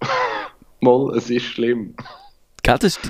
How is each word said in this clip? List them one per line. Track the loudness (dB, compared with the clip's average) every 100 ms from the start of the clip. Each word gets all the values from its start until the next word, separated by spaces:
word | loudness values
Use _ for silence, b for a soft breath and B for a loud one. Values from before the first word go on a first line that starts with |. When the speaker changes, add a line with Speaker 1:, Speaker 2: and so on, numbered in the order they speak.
Speaker 1:
<laughs> | -4 -2 -2 -4 -10 -16 -20 0
Mal, | 4 4 2 -2
es | -2
ist | -4
schlimm. | -4 -4 -2 -2 -6 -14 B B B B _ _
Speaker 2:
Gell, | 2 4
das, | 2 0 -4